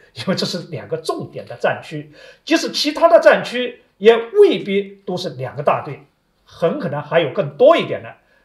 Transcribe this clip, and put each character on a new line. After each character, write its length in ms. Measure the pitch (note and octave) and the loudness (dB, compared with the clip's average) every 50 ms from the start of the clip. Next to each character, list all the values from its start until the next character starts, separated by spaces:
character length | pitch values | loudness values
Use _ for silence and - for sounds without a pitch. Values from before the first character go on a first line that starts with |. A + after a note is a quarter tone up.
| _ _ - | _ _ -16
因 80 | - - | -10 -6
为 80 | F#3+ F3+ | -4 -4
这 100 | - G3 | -4 -4
是 140 | - - F3 - - | -6 -6 -8 -10 -12
两 180 | D#3+ C3 - | -12 -14 -10
个 120 | - - - | -8 -10 -8
重 320 | - - E4+ D#4+ D3 - | -6 -6 -8 -8 -8 -12
点 160 | - B2+ G2+ | -14 -14 -16
的 100 | - A#2+ | -16 -8
战 240 | - - F#3 - - | -4 -2 -2 -2 -4
区， 300 | - - D#3 D3+ D3 - - - - - - _ - | -10 -12 -12 -12 -14 -14 -20 -20 -20 -20 -20 _ -4
即 100 | - D#4 | -2 0
使 160 | D#4+ - A#3+ | 0 0 -2
其 220 | - - - D4 | -4 -4 -4 -4
他 160 | C#4+ D4+ D#4 E4+ | 0 2 4 6
的 100 | E4+ D#4 | 6 6
战 220 | - D4+ A#3 F3 | 6 6 4 4
区 400 | D3+ - A3+ B3 B3 A#3+ - - _ _ _ | 0 -4 -6 -6 -6 -6 -8 -12 _ _ _
也 180 | - F#3+ A3 A#3 | 2 4 4 4
未 440 | A3 A3+ - G4 G#4 G#4 F4+ A#3+ F3 | 4 2 0 4 6 6 6 4 0
必 420 | - G3+ G3 G3+ G3 - - - _ | -2 -4 -2 -4 -4 -6 -10 -16 _
都 100 | - F3+ | -8 -8
是 140 | F3 F3+ E3+ | -8 -8 -8
两 260 | C3+ B2+ C3 A#2+ A2 | -10 -10 -10 -10 -8
个 60 | B2+ | -4
大 200 | C#3+ - - B2 | -2 -2 -2 -2
队， 240 | - D3+ C3+ - - _ _ _ _ _ _ _ _ | -4 -10 -14 -16 -18 _ _ _ _ _ _ _ _
很 340 | _ - - F3 E3 G#3 D4+ | _ -8 -2 -2 -2 -2 -2
可 120 | F#3 C3 | -6 -6
能 100 | C#3 C#3+ | -8 -8
还 200 | C#3+ - D#3+ E3+ | -6 -2 0 0
有 120 | F3 - | 0 0
更 240 | - G#3+ E3 C#3 - | -2 -4 -6 -4 0
多 180 | - A#3+ D4 E4+ | 4 6 6 6
一 120 | C#4+ F#3 | 4 2
点 160 | - - - | -4 -8 -8
呢。 80 | - - - _ _ _ _ _ | -10 -14 -20 _ _ _ _ _